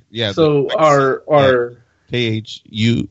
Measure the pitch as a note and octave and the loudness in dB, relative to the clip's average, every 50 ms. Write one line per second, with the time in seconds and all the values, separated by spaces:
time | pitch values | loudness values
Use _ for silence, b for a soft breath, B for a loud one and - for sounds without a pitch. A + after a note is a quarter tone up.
0 | _ _ G#2 A#2 A2+ G2+ G2 E3+ D#3+ D3+ D3 C#3+ C3 - - - D#3+ D3+ C#3+ C#3 | _ _ -8 -6 -6 -4 -2 0 0 2 2 0 -2 -2 -2 2 2 4 4 4
1 | C3+ C3+ B2+ - - - D#3 C#3+ C3+ C3 B2+ B2 A#2+ A#2+ A#2+ - _ _ _ _ | 2 0 -2 -4 -2 0 2 4 4 4 2 0 -2 -4 -8 -16 _ _ _ _
2 | _ - B2+ B2 A#2+ A2+ A2 A2 G#2+ - - - _ - - G#2+ A2 A#2 A#2 - | _ -8 -6 -4 -2 -2 -4 -6 -8 -12 -18 -20 _ -12 -4 -2 0 0 0 0
3 | - - | -4 -8